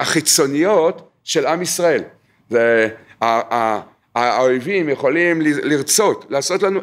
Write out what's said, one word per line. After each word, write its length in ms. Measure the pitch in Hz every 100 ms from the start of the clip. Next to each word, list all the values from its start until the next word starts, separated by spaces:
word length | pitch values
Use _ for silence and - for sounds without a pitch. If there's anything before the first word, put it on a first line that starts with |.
החיצוניות 1120 | - 160 - - 139 143 180 202 160 190 - _
של 220 | - 160 135
עם 160 | 170
ישראל. 400 | 180 - 175 127 87 - _ _ -
זה, 380 | 117 117 117 110 113 - -
ה-, 340 | 113 117 -
ה-, 260 | 120 113 104 - _ _
ה-, 0 |
האויבים 760 | 117 120 110 127 127 135 196 156
יכולים 540 | 131 135 160 175 165
ל-, 300 | 151 143 -
לרצות, 540 | 147 135 - 202 117 -
לעשות 320 | 139 139 180
לנו 180 | 196 196